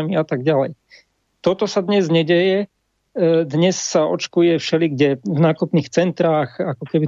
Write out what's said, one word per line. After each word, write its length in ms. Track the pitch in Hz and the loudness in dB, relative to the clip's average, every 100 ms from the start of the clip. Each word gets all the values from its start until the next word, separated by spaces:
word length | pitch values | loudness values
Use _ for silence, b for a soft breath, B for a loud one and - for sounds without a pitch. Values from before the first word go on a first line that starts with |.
| 156 | -2
mi 80 | |
a 100 | 170 | -2
tak 220 | 156 135 139 | -2 -4 0
ďalej. 320 | 139 135 - _ b b _ _ _ | 0 -2 -6 _ b b _ _ _
Toto 240 | 170 190 208 | -2 -2 -2
sa 160 | 208 | -2
dnes 260 | 180 202 160 | 0 0 2
nedeje. 580 | 165 156 175 190 196 202 | 2 2 2 2 0 -4
E, 800 | _ _ _ _ 254 165 165 | _ _ _ _ -2 2 2
dnes 320 | 156 151 185 180 | 0 0 0 0
sa 320 | - 175 156 | -2 0 0
očkuje 540 | 175 - 170 170 160 | -2 -2 0 2 2
všelikde 640 | - 160 165 135 143 135 202 | 0 0 0 2 0 0 -2
v 140 | 151 | 2
nákupných 500 | 160 156 175 160 - | 2 2 -2 -2 -2
centrách, 640 | 170 180 - 170 151 131 - | 0 0 0 0 0 -2 -4
ako 220 | 180 123 156 | -6 -8 -4
keby 200 | 160 | -2